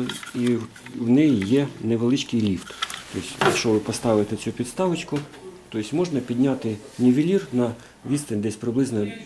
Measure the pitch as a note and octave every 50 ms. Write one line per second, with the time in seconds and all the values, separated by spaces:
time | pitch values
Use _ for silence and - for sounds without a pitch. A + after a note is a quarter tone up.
0 | B2+ A#2+ A2+ - - - - C3 A#2+ B2 A#2+ A2 A2 - - - - B2 A#2+ -
1 | B2 A2+ B2 C#3 D#3 D3+ C3 G#2 F#2+ G2 B2 C#3 C#3+ C#3 - - - A2+ A#2 A2
2 | A#2 A#2+ C3 C#3+ - - - A#2 A2 G2+ F#2 E2+ - - - - - - - -
3 | - - - F#2+ E2+ - - - A2+ A#2 - - - A#2 G#2+ G#2+ G#2 - A2 -
4 | - B2 A2 G#2+ G2+ G2+ A2 G#2 - A#2 G#2+ - B2 - - - F#3+ F#3 E3+ -
5 | - - D3+ C#3+ C#3+ - - - - F#2 - - - - - A2 G#2 - C#3+ D#3+
6 | F3+ E3+ D3+ C3 - - B2 A#2+ C3+ C#3 C3 C3 - A2+ G#2+ G2+ - - - -
7 | A#2+ B2 B2 C#3+ D3+ E3+ G3 G3 F#3+ - B2 B2 B2 A#2 A#2 - - - - -
8 | - A#2 C3+ C#3+ D3 - A2+ G#2 G#2 A2 G#2 - - A#2+ A2+ C3 C#3 A#2+ A#2 G#2+
9 | G#2 G#2 - - -